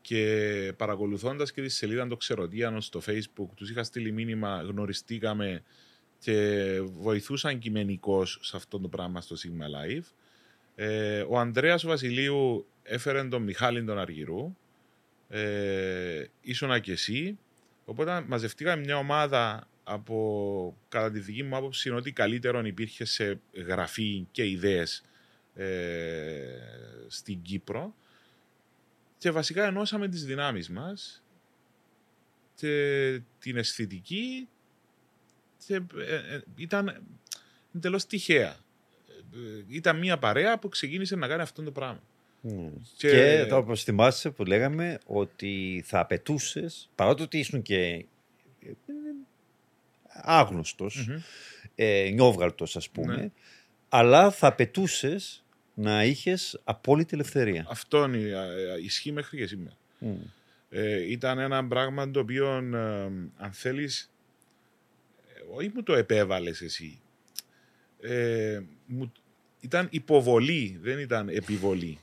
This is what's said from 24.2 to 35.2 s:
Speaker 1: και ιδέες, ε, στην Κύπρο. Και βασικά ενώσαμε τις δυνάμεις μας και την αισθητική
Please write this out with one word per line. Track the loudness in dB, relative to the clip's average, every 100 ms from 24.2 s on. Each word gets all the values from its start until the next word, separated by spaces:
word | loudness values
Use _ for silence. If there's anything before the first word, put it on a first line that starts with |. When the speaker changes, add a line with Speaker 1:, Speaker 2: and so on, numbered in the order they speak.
| -6
Speaker 1:
και | -2 -2
ιδέες, | 2 2 2 0 -6 _ _ _ _ _
ε, | -10 -6 -4 -4 -6 -6 -6 -8 -10 -12 -14 -18 -18 -18 -18 -14
στην | -14 -10 -10
Κύπρο. | -6 -8 -6 -8 -8 -14 _ _ _ _ _ _ _ _ _ _ _ _
Και | -2
βασικά | 0 -2 0
ενώσαμε | 0 0 -2 -2 -4
τις | -6
δυνάμεις | -6 -2 -2 -4 -6
μας | -10 -10 -12 -14 -18 _ _ _ _ _ _ _ _ _ _ _ _ _
και | -6 0 2 2 2 0 -2 -10 _
την | -6 -4
αισθητική | -4 -4 -6 -8 -6 -6 -4 -8 -12 _ _ _ _ _ _ _